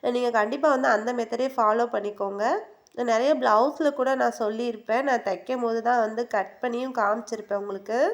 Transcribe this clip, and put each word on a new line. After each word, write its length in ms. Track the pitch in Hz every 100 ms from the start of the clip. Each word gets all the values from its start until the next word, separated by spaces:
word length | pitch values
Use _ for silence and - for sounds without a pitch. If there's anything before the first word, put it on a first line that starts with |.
| 247
நீங்க 200 | 247 247
கண்டிப்பா 380 | 233 208 285 311
வந்து 200 | 262 262
அந்த 240 | 220 220
மெத்தடே 360 | 247 226 233 262
ஃபாலோ 380 | 254 214 220 233
பண்ணிக்கோங்க. 560 | 226 202 208 196 202 220 381 415 - _ -
நிறைய 300 | 240 226 262
பிளவுஸ்ல 580 | 302 247 214 262 294 302
கூட 220 | 285 254
நான் 240 | 262 240 233
சொல்லியிருப்பேன். 640 | 214 220 240 226 - 226
நான் 200 | 277 247
தைக்கும் 380 | - 185 - 254
போது 220 | 233 226
தான் 180 | 226 247
வந்து 260 | 220 220 240
கட் 280 | 214 190 -
பண்ணியும் 340 | 254 233 262
காமிச்சிருப்பேன் 680 | 254 202 220 226 220 208 202
உங்களுக்கு. 380 | 202 196 196 233 330